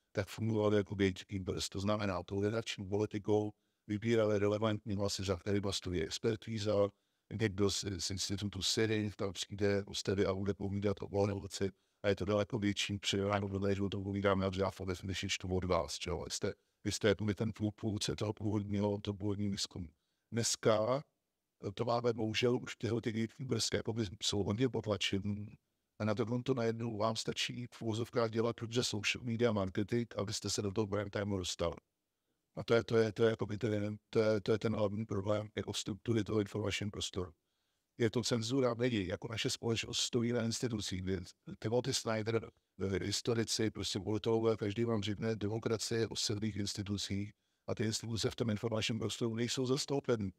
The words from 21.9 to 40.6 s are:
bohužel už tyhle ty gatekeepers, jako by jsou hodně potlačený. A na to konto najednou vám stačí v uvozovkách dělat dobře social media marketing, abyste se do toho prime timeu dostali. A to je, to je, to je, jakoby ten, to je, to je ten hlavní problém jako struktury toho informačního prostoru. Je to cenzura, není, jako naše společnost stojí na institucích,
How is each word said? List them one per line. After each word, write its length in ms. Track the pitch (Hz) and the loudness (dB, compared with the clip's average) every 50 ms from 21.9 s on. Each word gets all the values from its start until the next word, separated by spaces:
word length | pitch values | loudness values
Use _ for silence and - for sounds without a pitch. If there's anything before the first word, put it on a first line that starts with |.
| 120 120 117 123 110 | 0 2 2 2 2
bohužel 440 | 117 110 110 107 - 127 120 123 | 2 0 -2 0 2 2 4 2
už 200 | 127 127 - - | 2 -2 -6 -8
tyhle 240 | - - 104 117 117 | -6 -2 -2 0 0
ty 120 | - 120 107 | 0 0 -2
gatekeepers, 560 | 110 113 110 - - 135 131 120 113 - - - | 0 -2 -4 -4 -6 -6 -4 -2 0 0 0 0
jako 200 | 104 - 113 107 | -2 -2 -2 -2
by 140 | 117 110 92 - - - | -2 -2 -4 -4 -6 -4
jsou 200 | - - 104 95 | -2 0 0 2
hodně 260 | 98 101 113 135 123 | 0 2 2 2 0
potlačený. 800 | 113 - - 107 101 95 - - - 98 98 101 101 104 104 110 - - _ _ _ _ _ _ _ - | 0 0 -2 0 0 0 0 0 0 -2 -2 -2 -4 -6 -6 -10 -14 -18 _ _ _ _ _ _ _ -4
A 40 | 110 | -2
na 100 | 110 107 | 0 0
to 120 | 110 113 | 0 0
konto 280 | 104 120 123 123 - 131 | 0 -2 -2 0 0 0
najednou 420 | 123 117 113 113 113 117 117 110 | 2 2 0 0 0 -2 -4 -2
vám 200 | 101 107 113 113 | 0 0 0 0
stačí 500 | 113 - - 113 - - - 127 120 120 117 - | -2 -4 -4 -4 -4 -4 -4 -4 -6 -10 -10 -10
v 80 | - 117 | -6 -4
uvozovkách 480 | 113 110 113 117 - - 127 117 113 | -2 -2 -2 -2 -2 2 2 2 2
dělat 260 | 110 113 110 117 113 - | 4 2 2 2 0 -2
dobře 240 | 117 110 113 123 123 | -4 -2 0 0 0
social 400 | - - 107 95 - - - - | 2 0 -2 0 0 -2 -2 -2
media 280 | 123 113 113 120 117 107 | -2 0 4 4 4 4
marketing, 540 | 104 95 92 - 110 104 - 120 120 120 - - | 4 0 0 0 -2 0 2 2 0 0 0 -2
abyste 340 | - 104 98 104 - - 104 | -4 -4 -2 -2 -4 -2 -2
se 120 | - - 104 | -2 0 0
do 100 | 101 95 | 0 0
toho 140 | 110 107 | 0 0
prime 240 | 98 101 101 104 101 | 0 0 -2 -2 -2
timeu 280 | - 110 101 104 101 92 | -2 -2 0 0 0 0
dostali. 380 | 87 - - - 87 82 - - - _ _ _ _ _ _ _ _ _ _ _ _ _ _ | 0 -2 -2 0 0 0 0 -2 -10 _ _ _ _ _ _ _ _ _ _ _ _ _ _
A 80 | - 104 | -6 0
to 100 | - 120 | 4 4
je, 100 | 117 101 | 4 4
to 120 | - 117 | 4 4
je, 160 | 113 113 110 - | 4 4 4 4
to 120 | - 117 | 4 4
je, 60 | 113 | 4
jakoby 280 | 110 - 117 110 120 104 | 4 2 -2 -4 -4 -2
ten, 380 | - 110 107 104 101 104 107 104 _ _ | -2 0 0 0 0 -2 -4 -6 _ _
to 100 | - 117 | 2 4
je, 200 | 110 110 110 107 | 4 6 4 4
to 120 | - - 110 | 2 2 0
je 60 | 104 | 2
ten 180 | - 113 107 | 2 0 0
hlavní 300 | 107 107 98 101 107 113 | 2 2 0 0 -2 -4
problém 420 | - 104 101 92 104 104 104 107 104 - | -4 -4 -2 0 0 0 0 0 -4 -6
jako 180 | 107 95 - 104 | -6 -6 -4 -4
struktury 500 | - - - 110 98 - - 113 110 101 | -6 -4 -4 -6 -4 -2 0 2 2 2
toho 160 | - 110 110 | 2 2 0
informačního 500 | 104 - - 107 104 101 95 - 101 104 | 0 0 -2 -4 -2 -2 -2 -2 -2 -4
prostoru. 420 | - - - - - 95 90 85 - _ _ _ _ _ _ _ _ _ _ _ _ - | -4 -4 -6 -6 -4 -4 -6 -6 -8 _ _ _ _ _ _ _ _ _ _ _ _ 0
Je 120 | 120 107 | 2 2
to 120 | 110 123 113 | 2 2 0
cenzura, 520 | - 127 117 110 110 127 139 127 123 120 | 0 0 0 0 0 0 2 2 2 2
není, 320 | 113 120 127 120 104 92 | 2 0 2 2 2 0
jako 220 | 85 98 - - 107 | 0 -2 -6 -6 -6
naše 220 | 110 107 - 131 | -6 -4 -2 -2
společnost 480 | - - - 117 117 110 - - 120 - | -2 -2 -2 0 0 0 -2 -2 -2 -2
stojí 340 | - - - 123 117 117 120 | -2 0 0 0 2 2 2
na 100 | 120 113 | 0 0
institucích, 600 | 113 110 - | 0 -2 -2